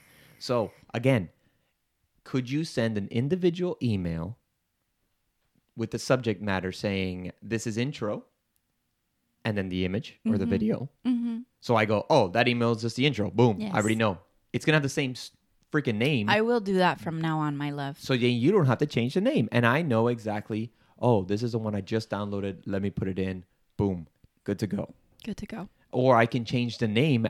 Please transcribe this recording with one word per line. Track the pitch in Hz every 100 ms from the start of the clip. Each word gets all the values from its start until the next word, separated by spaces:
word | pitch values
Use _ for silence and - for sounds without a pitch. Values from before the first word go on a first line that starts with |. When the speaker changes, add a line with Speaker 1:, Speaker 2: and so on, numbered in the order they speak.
| _ _ - -
Speaker 1:
So, | - 123 98 - -
again, | 113 127 127 85 _ _ _ _ _ _ _ _ _
could | - 135 123
you | 147
send | 165 - 113 107
an | 98
individual | 117 139 185 180 170 180 -
email | 123 101 87 82 87 120 _ _ _ _ _ _ _ _ _ _ _ _ _ -
with | 113
the | 117
subject | - 131 117 92
matter | 104 95 92
saying, | 90 104 98 95 90 90 -
"This | 101 113 117
is | 107
intro," | 131 143 104 107 - _ _ _ _ _ _ _ _ _ _ _
and | 113 101
then | 95
the | 90
image | 92 98 - - 220
or | 220
the |
Speaker 2:
Mm-hmm. | 190
Speaker 1:
video? | 226 214 - 143 _ 240
Speaker 2:
Mm-hmm. | 240 233 226 247 _
Speaker 1:
So | - 113
I |
go, | 107 104 -
"Oh, | 147 95
that | 113 123
email | 120 117
is | 113
just | 113 -
the | 143
intro." | 123 95
Boom. | 101 123 98 107
I | 113
already | 107
Speaker 2:
Yes. | 110
Speaker 1:
know. | 110 87 - _ _
It's | 123
gonna | - 156
have |
the | 139
same | - 135
s-, | 120 - - _ _ _
freaking | 151 131 107
name. | 127 135 107
Speaker 2:
I | 208
will | 226 240
do | 196
that | 185 180 170
from | 170 160
now | 160 156
on, | 151 143
my | 147
love. | 143 139 -
Speaker 1:
So | - 131
then | 120
you | 120 131
don't | 208 135
have | 113
to | 147
change | 123 120
the | 185
name. | 226 285 107
And | 120 117
I | 139
know | 170 113 117
exactly, | 120 107 107 - 104 117 _ _ -
"Oh, | 120 110
this | 92 101
is | 120
the | 113
one | 110
I | 104
just | 92 113 -
downloaded. | 101 104 101 98 90 -
Let | 98
me | 98
put | - 95
it | 95
in." | 95 92 - _ _ -
Boom. | 101 87 80 _ _ _
Good | - 101
to | 101
go. | - - - _ _
Speaker 2:
Good | - 196
to | 208
go. | 226 202 _ _
Speaker 1:
Or | 127 127 117
I | 117
can | 127
change | 110 127 120 -
the | 113
name | 104 156 120 110